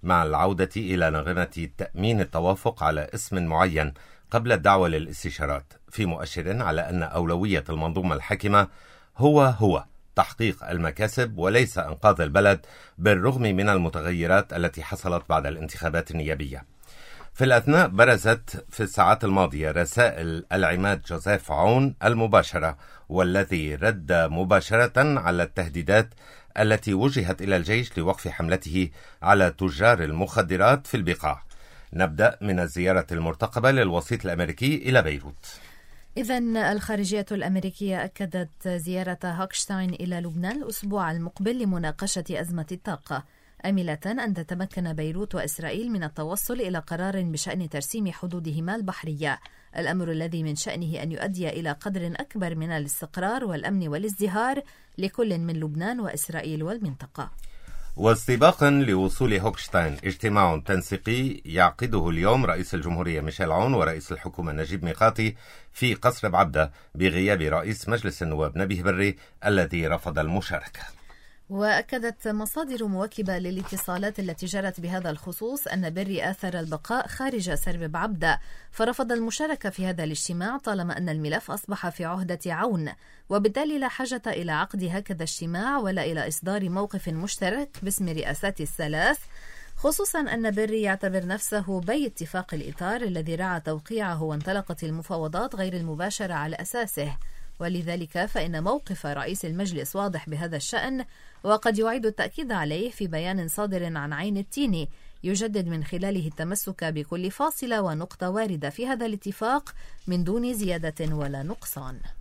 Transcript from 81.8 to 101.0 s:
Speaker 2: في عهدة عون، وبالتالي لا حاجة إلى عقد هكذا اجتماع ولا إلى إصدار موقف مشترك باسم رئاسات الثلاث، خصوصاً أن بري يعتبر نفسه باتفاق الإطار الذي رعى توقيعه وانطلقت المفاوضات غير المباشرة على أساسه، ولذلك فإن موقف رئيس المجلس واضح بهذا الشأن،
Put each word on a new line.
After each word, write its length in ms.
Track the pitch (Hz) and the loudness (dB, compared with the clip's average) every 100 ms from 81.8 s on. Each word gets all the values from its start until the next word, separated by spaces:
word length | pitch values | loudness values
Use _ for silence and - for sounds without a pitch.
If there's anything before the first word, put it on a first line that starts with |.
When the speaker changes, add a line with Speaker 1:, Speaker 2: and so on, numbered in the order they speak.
| 175 | -6
Speaker 2:
في 160 | - 165 | -6 -6
عهدة 340 | 180 180 175 180 | -4 -4 -4 -4
عون، 440 | 160 226 185 151 - - - - | -2 0 0 -2 -8 -20 -20 -2
وبالتالي 500 | 202 208 208 302 294 | 2 2 2 -2 -2
لا 80 | 262 | -2
حاجة 340 | - 254 247 233 | -4 -6 -4 -4
إلى 240 | 196 175 | -4 -2
عقد 380 | 156 180 202 185 | -2 -2 -2 -2
هكذا 320 | 180 202 175 | -4 -6 -6
اجتماع 540 | 165 - 170 175 233 277 | -6 -6 -6 -4 -2 -2
ولا 260 | 208 190 | -2 -2
إلى 240 | 151 160 131 | -2 -2 -4
إصدار 420 | 156 175 208 190 | -4 -4 -2 -2
موقف 400 | 180 202 196 - | -2 -4 -4 -6
مشترك 600 | 160 196 - 185 226 285 - | -4 -4 -2 -2 -2 -4 -8
باسم 260 | 190 202 185 | -6 -2 -2
رئاسات 520 | 160 - 143 196 196 | -4 -4 -2 -4 -4
الثلاث، 580 | 151 - 156 156 196 294 - - - - - - | -6 -4 -4 2 2 2 -4 -14 -14 -16 -10 -2
خصوصاً 440 | 277 311 392 330 | 0 0 0 -2
أن 320 | 285 233 226 | -2 0 0
بري 300 | 202 220 220 | 0 0 0
يعتبر 460 | 208 196 196 190 175 | 0 0 0 -2 -2
نفسه 520 | 202 - 214 190 190 | -4 -2 -4 -2 -4
باتفاق 720 | 175 269 277 - 160 185 185 | 0 0 -2 -4 -6 -6 -6
الإطار 480 | 160 135 139 180 233 | -6 -8 -6 -4 -4
الذي 340 | 233 175 160 165 | -2 -4 -4 -2
رعى 240 | 185 175 | -2 -2
توقيعه 640 | 160 156 156 226 202 165 | -4 -6 -4 -4 -2 -2
وانطلقت 600 | 160 151 151 196 190 160 | -2 -4 -2 -4 -4 -6
المفاوضات 720 | 160 160 165 175 156 170 247 196 | -6 -6 -6 -4 -4 -4 -4 -4
غير 180 | 185 | -4
المباشرة 600 | 180 165 151 185 202 196 | -4 -6 -4 -4 -4 -6
على 220 | 165 151 - | -4 -4 -6
أساسه، 600 | 180 240 226 - 147 - - - - - | -6 -4 -4 -4 -4 -4 -4 -6 -10 -8
ولذلك 640 | 170 175 165 175 165 175 208 | -4 -4 -4 -6 -4 -4 -2
فإن 380 | 233 175 170 | -2 -2 -2
موقف 420 | 175 277 - 190 151 | 0 -2 -2 -6 -4
رئيس 400 | 143 127 196 170 | -4 -4 -6 -6
المجلس 500 | 170 196 170 135 190 | -4 -4 -4 -6 -4
واضح 340 | 202 165 - | -4 -4 -6
بهذا 280 | 151 170 160 | -6 -4 -6
الشأن، 480 | - 240 - 262 | -4 -4 -2 -4